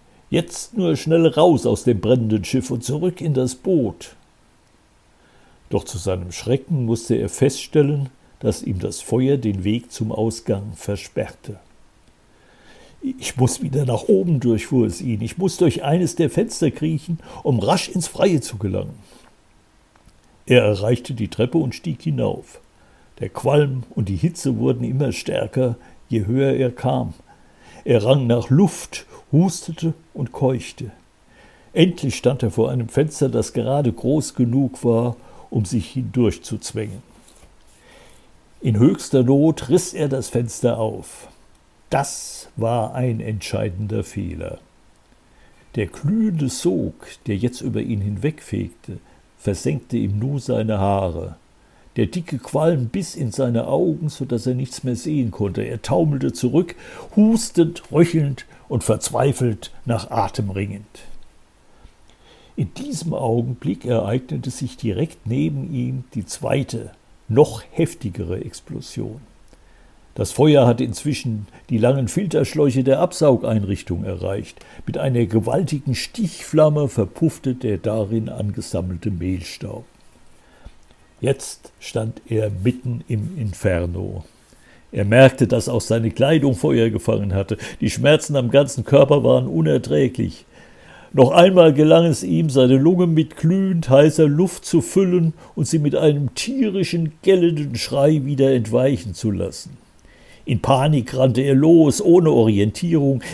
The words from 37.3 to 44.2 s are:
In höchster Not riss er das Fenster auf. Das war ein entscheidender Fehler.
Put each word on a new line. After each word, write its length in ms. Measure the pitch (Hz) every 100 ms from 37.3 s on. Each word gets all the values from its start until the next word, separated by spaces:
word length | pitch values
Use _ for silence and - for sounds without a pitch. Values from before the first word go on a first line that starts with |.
| - - _ _ _ _ - - - _ _ _ _
In 200 | - 104
höchster 420 | 139 196 - 135
Not 480 | 123 139 160 151 -
riss 240 | 175 -
er 160 | - 147
das 200 | 135 -
Fenster 500 | 120 120 - 120 113
auf. 480 | 110 - - - - _ _ _ _ _ _
Das 580 | 139 139 - - - - -
war 400 | 113 120 113 127
ein 240 | 127 113
entscheidender 840 | 113 107 - - 104 90 104 107
Fehler. 540 | 98 101